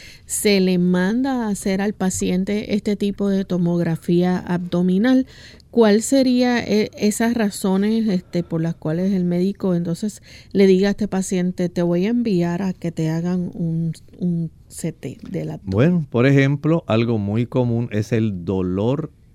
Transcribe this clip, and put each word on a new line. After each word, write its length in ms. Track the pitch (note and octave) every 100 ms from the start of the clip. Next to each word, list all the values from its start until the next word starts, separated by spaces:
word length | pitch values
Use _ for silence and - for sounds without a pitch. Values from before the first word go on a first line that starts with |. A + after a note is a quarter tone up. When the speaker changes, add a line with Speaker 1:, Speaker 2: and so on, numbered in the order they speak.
| - - -
Speaker 1:
se 340 | - A3 G3+
le 180 | F#3 F#3
manda 680 | F3+ F3+ F#3 A3+ C4+ B3+ A3+
a 40 |
hacer 320 | G3+ G#3 F#3+
al 120 | G3+
paciente 840 | - F#3 - G3 F3+ F#3+ G#3 - G#3
este 220 | - G#3
tipo 320 | G3+ G3 G3+
de 160 | G3 G3
tomografía 920 | G#3+ E3+ F3 E3+ D#3+ - F3 F3+ F3+
abdominal. 880 | - F3 F3 F3 F3+ F#3 A#3 C4 C4 - - - -
¿Cuál 300 | A3+ A3 G#3
sería, 580 | A3+ C#4 C4 B3 B3 A#3+
eh, 320 | - G#3 G#3+ -
esas 360 | G#3 G#3 A#3 A#3
razones, 720 | G#3 - G3 F#3+ G#3 A3+ A3
este, 340 | F3+ - F3
por 180 | E3+ E3
las 140 | E3 E3
cuales 380 | D#3+ D#3+ F#3+
el 100 | G3
médico 500 | F3 F3 F#3 G3+ G3
entonces 480 | F3 E3+ E3+ G#3+ - - - -
le 160 | F#3+ G3
diga 220 | F#3 G3+
a 20 |
este 160 | G3+ G#3
paciente, 640 | F#3+ F#3 F#3+ F3+ F3+ F3
"Te 120 | F3+
voy 240 | F3 F3 F#3+
a 40 |
enviar 520 | A#3+ A#3 F#3 E3+ F3
a 120 | G3
que 180 | F3+ E3+
te 180 | E3 D#3+
hagan 400 | D#3+ F3 F3+ F3
un, 400 | - E3 E3 E3 D#3+ - -
un 320 | F3+ E3+ E3 - -
C 240 | - E3
T 280 | D#3+ C#3 - -
del 220 | F#3 D#3
abdomen"? 200 | D#3 -
Speaker 2:
Bueno, 360 | F#2+ C#3+ F3+ D3
por 160 | A#2 B2+
ejemplo, 580 | C#3 C3+ C#3+ D3+ E3 -
algo 320 | A2 A#2 A2+
muy 280 | G2+ G#2+ B2
común 420 | C3 B2 A#2 A#2+
es 180 | G#2 G#2+
el 320 | A#2 A2+ F#2+
dolor 720 | E2+ F#2+ F#2 F#2 A2 C#3+ D#3 - -